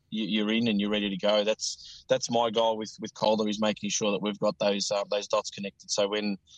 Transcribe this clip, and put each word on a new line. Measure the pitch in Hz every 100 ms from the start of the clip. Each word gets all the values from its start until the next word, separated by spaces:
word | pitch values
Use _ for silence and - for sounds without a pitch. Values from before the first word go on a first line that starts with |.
| -
y-, | 107 101
you're | 107 107
in | 113 117
and | 101
you're | 104
ready | 107 104
to | 95
go. | 101 107
That's, | 104 110 - - - - -
that's | 131 -
my | 117 117
goal | 110 113 110
with, | 104 -
with | 110
Calder, | - 107 107 107
is | 104
making | 110 101 104
sure | - 107
that | 95
we've | 104 101
got | 104 95
those, | 104 101 -
uh, | 101 98
those | 104 101
dots | 107 -
connected. | - 98 _ -
So | - 101
when, | 107 104 98 _